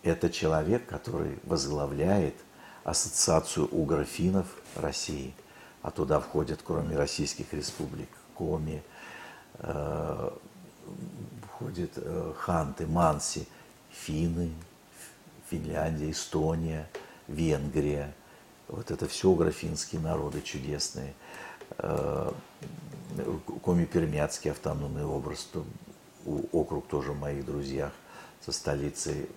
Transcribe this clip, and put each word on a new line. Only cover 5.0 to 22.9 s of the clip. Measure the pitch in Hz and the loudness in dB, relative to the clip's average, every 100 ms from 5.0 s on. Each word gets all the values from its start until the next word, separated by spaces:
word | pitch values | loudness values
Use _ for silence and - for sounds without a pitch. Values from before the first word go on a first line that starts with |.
| - 73 65 - - - - - | -4 -4 -6 -12 -20 -20 -20 -8
А | 73 | -6
туда | - 92 95 | -2 4 4
входят, | - 78 78 78 | 4 0 2 -2
кроме | - 78 73 76 | 0 0 2 2
российских | 71 - 73 - - | 2 2 -2 -2 -6
республик, | 73 73 - 76 73 69 - - | -4 -6 -6 -6 -6 -10 -14 -18
Коми, | - 82 82 78 76 - - - - - - - - | -4 0 0 0 -4 -8 -16 -16 -14 -16 -18 -18 -8
э, | - - 73 76 78 - - - - - - - - - - - 104 - | -4 -2 -2 -2 -2 -2 -4 -6 -16 -20 -20 -18 -14 -12 -10 -10 -12 -12
входят, | - - - 90 85 - | -14 -8 -6 -2 -4 -4
э, | - 85 82 - | -4 -2 -2 -2
Ханты, | - 85 73 69 82 | 2 2 2 -2 0
Манси, | 82 82 73 - - 73 - - - - | 6 6 6 0 -4 -8 -14 -20 -20 -20
финны, | - - 78 85 82 85 80 82 - - - - - - - - | -12 -2 2 2 2 -2 -4 -12 -20 -20 -20 -18 -20 -20 -20 -6
Финляндия, | 85 78 78 80 78 76 | -4 -2 0 2 2 0
Эстония, | - - 78 78 82 82 80 78 - - - - | -2 0 2 4 2 0 -2 -6 -12 -14 -16 -8
Венгрия. | 76 80 73 71 76 73 73 71 - - - - - - | 2 4 4 2 2 2 0 -2 -8 -20 -20 -20 -20 -10
Вот | - 113 | -8 -4
это | - - | -2 -2
всё | - 95 | 4 6
угрофинские | 85 82 78 82 78 - 80 | 8 6 2 -4 -4 -4 -2
народы | 80 80 73 76 | 0 0 -2 -4
чудесные. | - 71 67 73 - - 67 - - - - - - - | -6 -6 -4 -2 -2 -4 -8 -10 -16 -14 -14 -14 -10 -4
Э, | - - 71 69 - - - - - - - | 0 2 2 0 0 -4 -12 -14 -12 -12 -12